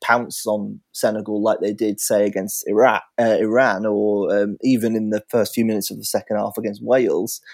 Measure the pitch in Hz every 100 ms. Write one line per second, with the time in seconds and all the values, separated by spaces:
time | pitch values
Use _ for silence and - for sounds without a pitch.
0 | - 120 117 - 113 107 104 104 _ -
1 | 117 107 101 107 107 - 101 104 107 101
2 | - 107 104 98 98 - - 104 127 107
3 | - - 117 107 107 120 131 95 107 104
4 | 104 101 90 101 104 98 127 127 113 110
5 | 107 107 - 120 104 - 113 107 - -
6 | 104 101 - 104 104 110 107 104 117 131
7 | 110 76 - - -